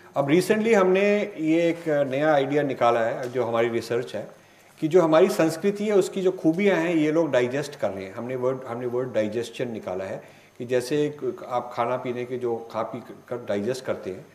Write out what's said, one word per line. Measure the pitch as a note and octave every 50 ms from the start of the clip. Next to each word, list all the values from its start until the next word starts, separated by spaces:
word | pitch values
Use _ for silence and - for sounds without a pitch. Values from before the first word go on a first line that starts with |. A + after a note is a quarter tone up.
| - - -
अब | C#3 C#3 C#3
recently | D3+ F3 F3+ - G#3+ A3 G#3+ A3+ A3+
हमने | G3 F#3 F#3 F#3 F#3+ G3+ G3+ G#3 G#3 G3+ G3+ -
ये | D3+ D#3+ D#3 D#3+ E3+ E3+ E3+
एक | D#3+ E3 - D#3+
नया | D3 C#3+ C#3+ C3 C3 C#3 D3+ D#3 D3+
idea | C#3 C#3 C3+ C#3+ D3+ C#3+
निकाला | C3+ B2 - A#2+ A#2 A#2+ A#2
है, | A2+ A2+ - - C3 B2
जो | B2 B2+ A#2
हमारी | A2+ A#2 A2+ A#2 A#2+
research | A2+ A#2 A2 - A#2+ A#2+ B2+ - -
है, | G2+ F2 - - - _ _ _ _ _ _ - -
कि | D#3
जो | D#3 D#3 F#3
हमारी | E3 D#3+ D#3 D#3+ F#3 G3
संस्कृति | G3+ - - D#3+ - - - G3+ G3+ G3+ G#3
है | G#3+ G#3
उसकी | F#3+ - - - G3
जो | F3+ F#3
खूबियाँ | F3+ - - D#3+ E3 F3 G#3 G3 F#3
हैं | E3 E3 F3 F3
ये | D#3+ D3+ D3+
लोग | D3+ E3 E3 D3
digest | C3 B2 B2 B2 C3 C#3+ D3 - -
कर | - - G2+
रहे | F#2+ F#2+ F#2+
हैं। | F#2 G2+
हमने | A#2 A#2 B2 C3
word, | B2+ B2 B2+ C3 C3 -
हमने | A2 A#2 B2 B2+
word | A#2+ A#2+ B2 C3 B2+ A2
digestion | A2+ G#2+ G#2 G#2 A#2 A#2 - - - C3
निकाला | A#2+ A2+ G#2 - G2 F2+ F#2+ F#2+
है | G2 A#2 D3 - - - - - _ _
कि | - B2
जैसे | A#2 B2+ B2+ A#2+ - D3+ D3 D3+
एक | D3 D3 - C3 B2 - - - A#2
आप | B2 B2 A#2+ - -
खाना | - - - B2+
पीने | B2+ - C3 A#2+ B2 B2
के | A#2+ C3
जो | A#2+ B2 A#2+ A#2 A2+ - -
खा | - A2
पी | A2+ - - A#2+
कर | A2+ - G2+ - - - A#2+ A#2 -
digest | - G#2 G#2 G2+ A#2+ C3 C3 -
करते | - G2+ - - F#2+
हैं, | F2+ F#2 - - -